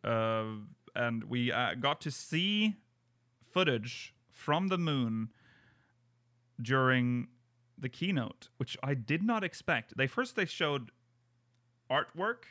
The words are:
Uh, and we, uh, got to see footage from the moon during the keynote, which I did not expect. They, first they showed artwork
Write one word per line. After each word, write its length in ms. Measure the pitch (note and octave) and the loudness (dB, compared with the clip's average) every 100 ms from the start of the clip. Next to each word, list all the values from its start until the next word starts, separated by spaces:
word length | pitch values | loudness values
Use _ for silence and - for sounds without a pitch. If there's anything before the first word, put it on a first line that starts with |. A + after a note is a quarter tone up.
Uh, 400 | - A2+ A2+ A2+ A2 G#2+ G#2 - - | 0 0 0 0 -2 -8 -12 -20 -10
and 300 | - A#2+ A#2 | -4 -2 -2
we, 280 | - B2 A#2+ | -2 0 0
uh, 220 | F#2 A#2+ | 2 0
got 260 | G#2 C#3 D3 | 0 0 0
to 80 | D#3 | -4
see 640 | C3 - D#3+ F#3+ G#3 G#3+ G3+ _ _ _ _ _ _ _ | -8 -4 -2 0 2 2 0 _ _ _ _ _ _ _
footage 640 | F3+ F3 A#2+ A#2 - - _ _ | 2 4 2 -2 -10 -14 _ _
from 380 | - - D3+ F#3+ | -12 0 0 2
the 100 | F#3 | 2
moon 500 | E3+ C#3 A#2 A2 A2 _ _ - _ _ _ _ _ _ _ _ _ - | 2 2 2 0 -4 _ _ -20 _ _ _ _ _ _ _ _ _ -10
during 680 | A#2 C3+ B2+ B2+ B2 B2 A#2+ _ _ _ _ - | 2 4 6 6 4 0 -2 _ _ _ _ -10
the 120 | C3+ | -10
keynote, 600 | - F3+ E3+ A2 - - _ | -4 -2 0 -2 -8 -20 _
which 180 | B2+ - | -8 -6
I 120 | C3+ | -2
did 280 | C#3 G#2+ D#3 | -2 0 0
not 200 | G#3+ A3+ | 2 0
expect. 520 | F#3 - - C3+ - - | -2 -6 -2 -2 -2 -2
They, 100 | C3 | 0
first 300 | - B3 - | 0 -4 -2
they 80 | F#3 | -2
showed 440 | - D#3 C#3+ A2+ _ _ _ _ _ _ _ _ _ _ | 0 0 0 -4 _ _ _ _ _ _ _ _ _ _
artwork 540 | C#3+ - E3 G3+ A#3+ - | -2 0 -4 -4 -4 -10